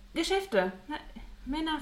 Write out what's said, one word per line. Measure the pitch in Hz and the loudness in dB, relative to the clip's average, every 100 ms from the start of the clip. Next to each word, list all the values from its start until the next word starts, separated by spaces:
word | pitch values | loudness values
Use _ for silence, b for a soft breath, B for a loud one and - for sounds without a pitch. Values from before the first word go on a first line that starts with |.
| - | -6
Geschäfte, | - 330 392 392 196 185 - - | -2 2 2 4 4 4 0 -8
ne? | 302 - - - - 247 | -8 -8 -14 -14 -10 -4
Männer, | 302 320 302 | -2 0 0